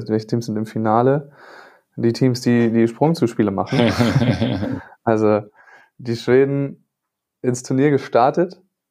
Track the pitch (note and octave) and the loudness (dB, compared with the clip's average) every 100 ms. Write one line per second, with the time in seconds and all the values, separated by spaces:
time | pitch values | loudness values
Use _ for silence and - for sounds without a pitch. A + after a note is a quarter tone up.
0 | - A2 A2 A#2+ A#2 G#2+ A2 A2 A2 A2+ | 0 -4 -2 -4 -4 -6 -6 -4 0 2
1 | B2+ C#3+ - - - - - _ _ - | 2 0 -4 -18 -20 -20 -20 _ _ -4
2 | A#2 A#2 C3 B2 B2 A#2+ A#2 A#2 A2+ - | -2 0 0 0 0 2 2 2 0 2
3 | D3+ E3 A#2 - G#2 G2 F#2+ - A#2 G2 | 0 2 -2 0 -2 -2 -2 0 0 2
4 | A#2 G#2+ A#2+ G2+ A#2+ G2+ G2+ - - - | 0 2 0 0 -2 -4 -6 -8 -12 -8
5 | A#2 A2 G#2+ G#2 G#2 _ - - _ - | -2 2 2 0 -2 _ -20 -20 _ -14
6 | B2 A#2 - B2+ C#3 C#3 C#3 - _ _ | -8 -6 2 2 2 0 -6 -10 _ _
7 | _ _ _ _ B2 B2 - C3 D3 C3+ | _ _ _ _ -4 -4 -2 0 2 2
8 | - A#2+ C3+ D#3 F3+ - _ _ _ | 0 2 2 2 -2 -6 _ _ _